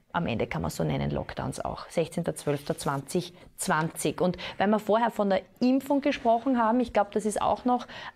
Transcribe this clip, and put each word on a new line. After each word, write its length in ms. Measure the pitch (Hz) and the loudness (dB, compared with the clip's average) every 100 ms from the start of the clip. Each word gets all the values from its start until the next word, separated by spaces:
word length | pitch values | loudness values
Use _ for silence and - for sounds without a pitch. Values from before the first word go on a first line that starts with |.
| _ | _
am 160 | 175 165 | -4 -2
Ende 180 | 113 120 | -2 -2
kann 160 | 160 | -2
man 80 | 160 | -4
so 140 | - | -2
nennen, 260 | 160 139 143 | -2 0 -2
Lockdowns 500 | 143 - - 131 - | -4 -6 -6 -6 -6
auch. 300 | - - - | -6 -8 -6
Sechzehnter 460 | - 156 - 165 151 | -2 -2 -2 -4 -4
zwölfter 420 | - 143 - 160 | -2 -2 -4 -4
zwanzig 560 | 151 139 - 180 170 - - - | -4 -4 -2 -4 -4 -12 -16 -6
zwanzig. 680 | - 156 160 - 160 - | 0 2 0 0 -2 0
Und 160 | 180 180 - - | 0 0 -6 0
weil 80 | 196 | 2
wir 100 | 214 | 2
vorher 320 | 208 220 233 | 4 2 2
von 220 | - 202 | 0 2
der 100 | 190 - - | 0 -2 0
Impfung 420 | 247 269 - 285 | 2 2 2 2
gesprochen 580 | 285 - 233 233 269 240 | 2 2 2 2 2 2
haben, 200 | 220 247 | 4 2
ich 140 | 240 | 2
glaub, 160 | 208 208 | 2 2
das 160 | 220 208 | 0 0
ist 160 | - | 0
auch 240 | - 156 247 | 0 0 2
noch, 220 | 247 - - - | 0 -2 -14 -6